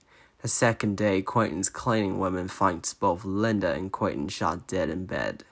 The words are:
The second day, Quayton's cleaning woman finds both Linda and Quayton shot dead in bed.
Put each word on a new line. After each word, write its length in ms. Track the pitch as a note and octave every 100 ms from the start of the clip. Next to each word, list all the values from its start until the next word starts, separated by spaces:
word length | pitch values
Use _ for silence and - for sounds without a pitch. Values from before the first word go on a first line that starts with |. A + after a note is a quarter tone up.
| _ - - _
The 60 | A#2
second 500 | - A#2+ A2 A2 G2
day, 240 | G#2+ G2
Quayton's 480 | F#2+ - G#2+ D#2+ G2
cleaning 480 | - - A2 G2 G2
woman 300 | F#2+ F#2 F2+
finds 440 | - F#2+ F2 -
both 320 | - G2+ F2
Linda 480 | G2 F#2+ A2 G#2+ F#2
and 180 | D2 F#2+
Quayton 380 | - G2 C2+ D2
shot 380 | - F#2+ F2 -
dead 240 | F#2 D#2
in 160 | D#2+ F#2
bed. 380 | C2+ G#1+ - -